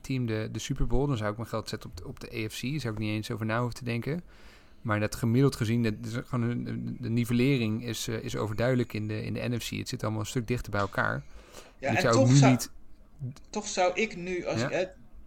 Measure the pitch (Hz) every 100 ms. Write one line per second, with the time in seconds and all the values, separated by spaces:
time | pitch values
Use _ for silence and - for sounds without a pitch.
0 | - 131 120 107 110 113 - 135 113 120
1 | 147 123 107 107 110 110 107 - 113 -
2 | - 123 107 113 110 - 127 151 117 107
3 | 107 107 104 113 110 113 123 117 120 117
4 | 123 165 - - - - - - 117 104
5 | 107 - 120 120 139 - 110 117 113 107
6 | 117 117 - 123 117 120 123 120 117 120
7 | 110 117 117 120 127 139 113 107 120 110
8 | - 113 123 123 110 110 120 127 117 107
9 | 107 107 110 110 117 120 - 104 104 127
10 | 110 107 107 131 110 120 - 104 98 -
11 | 110 - - - - - - - 135 123
12 | 135 117 127 139 131 123 - - - -
13 | - - 131 - - 214 208 - 180 180
14 | 220 175 175 180 - 123 127 139 185 -
15 | - -